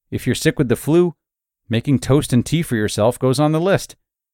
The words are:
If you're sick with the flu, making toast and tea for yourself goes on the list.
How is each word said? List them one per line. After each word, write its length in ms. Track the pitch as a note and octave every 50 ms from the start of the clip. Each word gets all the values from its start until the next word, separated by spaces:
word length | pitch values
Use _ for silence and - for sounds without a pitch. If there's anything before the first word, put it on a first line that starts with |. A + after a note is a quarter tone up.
| _ -
If 160 | - G#2+ -
you're 80 | B2+ A2+
sick 240 | - - D#3+ - -
with 100 | C#3 A2
the 80 | A2+
flu, 380 | - - C#3 D#3 F3 F3+ F3 - _ _ _ _ _ _ _ _ _ _ -
making 300 | A#2 A#2 - D3 C#3 A#2+
toast 340 | - - C3 D3+ C#3 - B2+
and 100 | A#2+ A#2
tea 200 | - D3 E3+ E3
for 120 | - B2
yourself 440 | A2 G#2 G2 - A2 G#2 A#2+ - -
goes 200 | B2+ C3 C3 C3
on 120 | D3+ D3+
the 100 | D#3 D#3+
list. 340 | E3+ G3 F#3 - - - - _ _ _ _ _ _ _